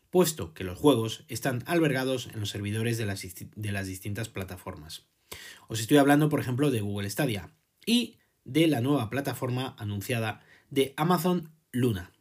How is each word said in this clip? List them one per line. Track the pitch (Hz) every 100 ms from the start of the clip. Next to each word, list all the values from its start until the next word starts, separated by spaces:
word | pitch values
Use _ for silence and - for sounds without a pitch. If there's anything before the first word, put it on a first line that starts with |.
| _
puesto | 180 175 - 85
que | -
los | 92 90
juegos | 147 117 113 - -
están | 107 143 123 -
albergados | 175 156 127 127 131 104
en | 110
los | 101
servidores | 107 101 110 117 113
de | 104
las | 98
disti-, | 92 - 98
de | - 104
las | 98 95
distintas | 95 104 104 110
plataformas. | 104 95 104 95 78 78 - - _ _ - - - -
Os | 107
estoy | 110 147
hablando, | 139 147 151
por | 135
ejemplo, | 120 123 131
de | 113
Google | 101 101 98
Stadia | - 135 101 80 _ _ _ -
y | 240 - - _ _ -
de | 147 165
la | 127
nueva | 131 139 104
plataforma | 131 139 120 127 127 131 -
anunciada | 104 101 - 117 110 104 _ - _
de | 135 135 -
Amazon | 170 170 180 180 - _ _
Luna. | 123 127 95 - _